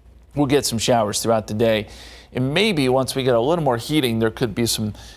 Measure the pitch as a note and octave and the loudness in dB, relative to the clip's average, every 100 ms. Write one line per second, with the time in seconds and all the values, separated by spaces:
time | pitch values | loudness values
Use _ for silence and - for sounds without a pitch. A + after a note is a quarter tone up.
0 | - - - C#3+ C#3+ C#3+ - A2+ - A#2+ | -20 -20 -8 -2 2 2 2 -2 2 2
1 | G#2 G#2 A2+ A2+ G#2+ G#2+ A#2 A2 G#2 - | 2 0 0 0 0 0 2 2 -2 -12
2 | - - - - C3 D#3+ A3 D#3 C3 C3 | -20 -20 -10 -4 -2 0 0 2 2 2
3 | B2+ C#3 B2+ A#2+ B2+ F3 C#3+ A#2 - D3+ | 0 -2 0 2 2 0 0 -2 -2 0
4 | C3 A2+ A2+ - B2 G2 A#2 - G#2+ - | 0 2 0 0 -2 0 -2 -2 -4 -8
5 | - | -16